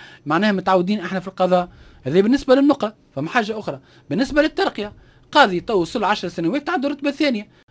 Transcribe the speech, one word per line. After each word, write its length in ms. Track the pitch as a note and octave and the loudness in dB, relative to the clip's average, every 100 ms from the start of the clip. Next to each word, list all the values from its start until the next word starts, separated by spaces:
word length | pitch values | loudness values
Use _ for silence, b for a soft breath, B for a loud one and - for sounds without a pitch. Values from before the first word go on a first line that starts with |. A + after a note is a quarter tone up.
| B B C#3+ | B B -2
معناها 260 | D#3+ G#3+ | 0 2
متعودين 480 | G3 F3+ F#3+ F3 G#3+ | 0 2 2 2 -2
احنا 200 | F3 F#3 | -4 -6
في 80 | F#3 | -6
القضاء. 400 | - F#3 F3+ F3+ b b b | -2 2 2 0 b b b
هذا 180 | - E3 | -2 2
بالنسبة 340 | G#3 C4+ - | 2 2 4
للنقلة. 380 | C4 C#4+ D4 G#3+ - _ | 4 4 2 -2 -8 _
فما 140 | - D#3 | -8 -4
حاجة 300 | B3+ G#3+ A3 | -2 -2 -6
أخرى 220 | G3 C#3 b b - | -10 -12 b b -6
بالنسبة 320 | D#3 C4 D4 | -4 0 2
للترقية، 500 | D4+ - F#4+ - G#3 - b b _ | 0 0 -4 -4 -10 -14 b b _
قاضي 280 | D4+ A#3+ F3+ | 2 4 2
تو 140 | E3+ | -2
وصل 300 | G#3 E3 B3+ | -2 -2 -2
عشر 240 | F#3+ G#3 F3+ | -2 -2 -6
سنوات 420 | F3+ E3 C#4 D4 | -6 -4 -4 -4
عنده 180 | F4 C#4 | -4 -4
رتبة 220 | D4 C#4+ | -4 -6
ثانية، 380 | C#4 D4 A3+ G#3 b b | -2 -2 -2 -8 b b